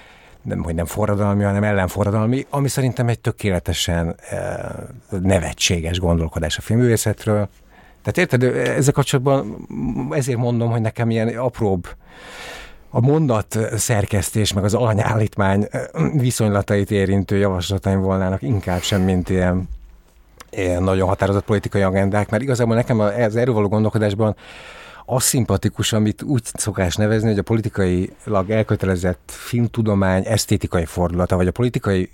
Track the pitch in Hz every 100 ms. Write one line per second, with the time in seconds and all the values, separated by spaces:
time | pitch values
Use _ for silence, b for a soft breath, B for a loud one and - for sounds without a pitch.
0 | B B B B - 98 80 82 82 -
1 | 104 101 101 101 101 101 104 101 90 98
2 | 104 110 110 131 - 143 139 - 131 -
3 | 120 113 - - 101 87 - 87 - 85
4 | 85 85 - 90 92 90 95 - - -
5 | - 95 95 95 78 - - 87 80 90
6 | 87 85 80 - 78 - - 113 123 110
7 | 110 101 107 104 98 - b b b b
8 | - - - 123 127 127 131 127 131 143
9 | 135 143 135 135 104 85 - - - -
10 | 135 156 131 117 120 117 117 117 110 -
11 | 113 113 113 113 127 - 107 95 - -
12 | B B B B B B B B B 123
13 | 127 156 147 110 - 107 110 110 - 110
14 | 101 104 - 110 101 98 98 113 120 104
15 | - 110 104 - 98 98 104 131 123 -
16 | 147 156 123 - 110 101 98 101 101 104
17 | 95 98 92 98 101 92 87 98 98 95
18 | 95 95 92 98 139 104 92 90 - 101
19 | 92 92 85 92 90 90 90 - - -
20 | - _ _ - - - 92 87 95 95
21 | 92 98 98 98 - 101 - 101 95 95
22 | 98 104 101 110 135 120 117 113 123 113
23 | 104 110 113 113 127 110 101 107 110 110
24 | 104 101 107 98 B B B B B B
25 | - 123 - 139 107 98 104 - 104 110
26 | 107 - - 131 - - - 95 90 -
27 | 104 110 110 101 90 113 107 - 92 90
28 | 95 - - 101 92 110 107 104 95 92
29 | 90 90 - - - 120 117 - 107 101
30 | 95 95 95 107 - 101 - 92 82 -
31 | 87 87 87 90 92 - 120 - 104 95
32 | 92